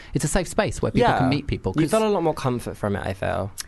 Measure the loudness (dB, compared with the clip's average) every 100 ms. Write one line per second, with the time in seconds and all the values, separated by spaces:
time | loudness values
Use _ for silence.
0 | -6 -2 0 0 0 0 -2 -2 0 4
1 | 4 4 2 2 0 -4 -2 0 2 2
2 | 2 2 0 0 0 -2 -4 -4 -2 0
3 | -2 -4 -2 -2 -4 -8